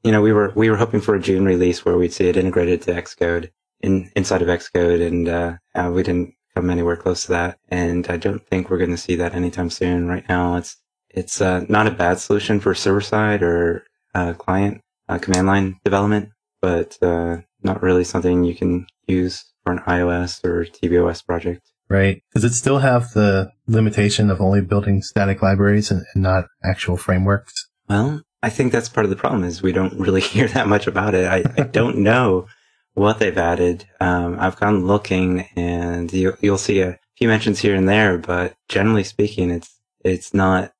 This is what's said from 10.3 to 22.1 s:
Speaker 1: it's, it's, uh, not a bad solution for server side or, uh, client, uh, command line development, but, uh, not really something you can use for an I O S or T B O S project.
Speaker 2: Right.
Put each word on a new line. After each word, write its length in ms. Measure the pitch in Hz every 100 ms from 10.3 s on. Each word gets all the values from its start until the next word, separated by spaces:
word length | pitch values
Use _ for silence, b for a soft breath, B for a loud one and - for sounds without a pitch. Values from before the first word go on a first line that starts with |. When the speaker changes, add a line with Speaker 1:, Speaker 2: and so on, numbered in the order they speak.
| 90 87 87
Speaker 1:
it's, 200 | - - _ _ _
it's, 300 | - 92 -
uh, 240 | 95 90 87
not 180 | 104 107
a 40 |
bad 280 | 85 87 92
solution 420 | - 104 - 104
for 140 | 98
server 260 | 92 101 101
side 400 | 101 110 107 104
or, 420 | 87 85 87 85 _ _ _
uh, 180 | 90 87
client, 460 | 87 - 95 101 - _ _ -
uh, 100 | 92
command 280 | - 92 95
line 340 | 98 95 95
development, 460 | - 98 101 104 104 _ _ _
but, 380 | 92 85 85 -
uh, 360 | 90 85 85 85 - _
not 200 | 95 92
really 220 | 92 90
something 400 | 87 90 87 90
you 100 | 87
can 320 | 87 90 87 92 _ -
use 380 | 92 92 - - _
for 80 | -
an 100 | 90 -
I 140 | 90
O 80 | 87
S 360 | 87 90 -
or 200 | 90 85
T 240 | 82 - 87
B 100 | 87
O 80 | 87
S 140 | 82
project. 400 | - 85 87 87 _ _ _
Speaker 2:
Right. 340 | 98 98